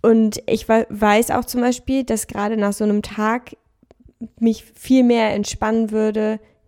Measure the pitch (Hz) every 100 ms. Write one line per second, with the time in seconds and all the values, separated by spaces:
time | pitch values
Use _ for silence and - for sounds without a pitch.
0 | 220 226 220 - - 220 - 226 226 208
1 | 214 208 233 - 233 247 240 247 - 269
2 | 247 220 - 208 208 220 202 202 214 208
3 | - - 214 240 247 - _ _ _ _
4 | - - 226 - 226 220 - - - 262
5 | 240 233 214 202 208 - 220 226 220 214
6 | 214 214 214 220 _ _